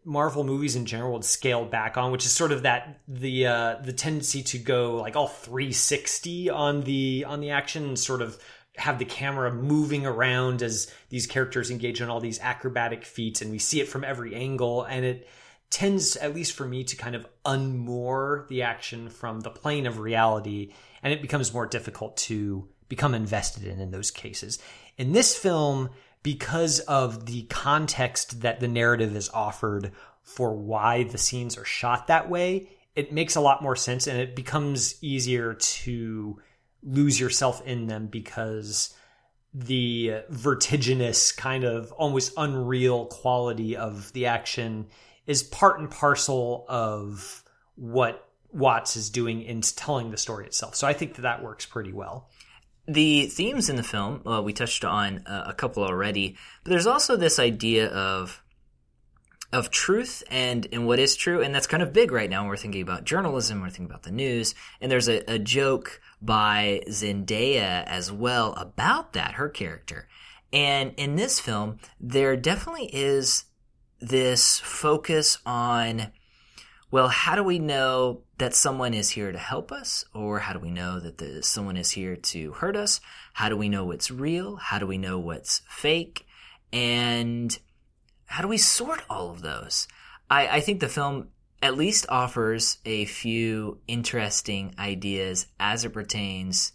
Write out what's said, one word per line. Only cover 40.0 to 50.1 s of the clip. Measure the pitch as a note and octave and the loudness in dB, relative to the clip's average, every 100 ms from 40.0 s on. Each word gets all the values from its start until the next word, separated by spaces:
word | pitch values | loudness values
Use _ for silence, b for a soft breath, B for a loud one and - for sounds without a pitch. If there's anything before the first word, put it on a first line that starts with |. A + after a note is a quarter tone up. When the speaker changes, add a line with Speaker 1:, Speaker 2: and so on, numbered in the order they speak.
| A2+ A2 G#2+ | -2 -4 -8
Speaker 1:
vertiginous, | C3 C#3 C3+ - D3 B2 C3 A#2+ A2+ - | -2 0 2 2 2 2 2 2 4 2
kind | - C3 C3 | 2 -2 0
of | B2+ A#2 A2 | 0 -2 -6
almost | - D3 C3+ - - | -2 0 0 0 -2
unreal | D3 C3 B2 B2+ B2+ A#2+ A#2 | -2 0 0 2 4 4 -2
quality | - B2+ B2 A#2+ A2+ A2 A2 | -2 2 2 2 -2 -2 -2
of | A2 G#2 G2 | -6 -8 -8
the | B2+ A#2+ | -2 0
action | A#2 - - A2+ A2 G#2+ b b b - | 0 -2 -4 -4 -6 -10 b b b -2
is | C#3+ | 0
part | - - G3 D#3 | -2 6 6 6
and | D3+ | -2
parcel | - D3 - - C3 A#2+ B2 - | 2 2 4 2 0 0 -2 -2
of | B2+ A2 G#2+ G#2 G2+ - - b b b | -2 0 -2 -6 -10 -12 -16 b b b
what | - A#2 B2 A#2 - - _ _ | -14 -2 2 2 0 -14 _ _
Watts | D#3 C3 A#2 - | 2 4 4 0
is | A2+ G#2 | -4 -4
doing | A#2+ A#2 A2+ | -2 -2 -4
in | A#2 A2+ | -6 -2
telling | G2+ - - C#3 A2+ | -2 -2 -2 -2 -2